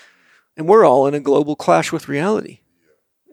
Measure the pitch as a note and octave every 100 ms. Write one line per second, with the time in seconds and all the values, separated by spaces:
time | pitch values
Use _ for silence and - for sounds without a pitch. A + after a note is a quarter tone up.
0 | _ _ _ _ _ - D#3 A3 E3 B2+
1 | C#3 D3 C3+ C#3 D3 D3+ - E3 D#3 E3
2 | - C#3+ F#3 G#3+ - - _ _ _ _
3 | _ _ _